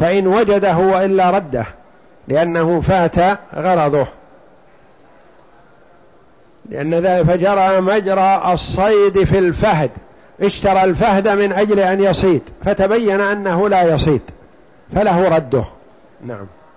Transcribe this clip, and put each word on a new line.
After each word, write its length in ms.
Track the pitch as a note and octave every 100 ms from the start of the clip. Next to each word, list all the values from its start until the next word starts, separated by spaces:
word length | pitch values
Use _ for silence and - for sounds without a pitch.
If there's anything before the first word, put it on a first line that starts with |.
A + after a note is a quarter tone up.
فإن 260 | E3+ G3 F#3+
وجده 520 | G3+ G#3+ G3+ G3 E3
وإلا 520 | F#3+ F#3 F#3+ F#3+ F3+
رده، 360 | F#3+ E3 B2 G#2+ - - - - - -
لأنه 520 | C#3 E3+ E3+ E3 F3
فات 580 | - F#3+ E3+ F3 F3+ G3+ -
غرضه، 520 | - E3+ F3 D3 C#3+ B2 - - - - _ _ - - _ - - - - - - - - - - - - _ _ _ _ -
لأن 240 | - D3+
ذا 300 | E3+ F#3 F3+
فجرى 560 | E3 F3+ F#3 G3 F#3+ F#3+
مجرى 600 | F#3 G#3+ G3 F#3+ F#3+ G3 F3+
الصيد 720 | F3 - D#3+ G3+ G#3 G3+ F#3+
في 140 | D#3+ F#3+
الفهد، 520 | F3+ D#3 G#3+ E3+ C#3 - - - - -
اشترى 440 | G3+ - G3+ F#3+
الفهد 440 | F#3+ D#3 F3+ F#3+ G#3
من 240 | G3+ G3+
أجل 280 | F#3+ G#3 G3+
أن 200 | F#3 G3
يصيد 420 | G3 F3 F#3+ D#3+ - -
فتبين 560 | G3 G3+ F#3+ A3+ A3 G3
أنه 480 | G3+ G#3 G3 F3 G#3
لا 260 | G3 E3+
يصيد 260 | D3 D#3 B2+ - - - - - - -
فله 340 | F3+ G#3+ F3 F#3
رده. 360 | D#3+ C3+ C3 F#2+ - - - - - A#2+
نعم. 200 | G#2+ G2 - -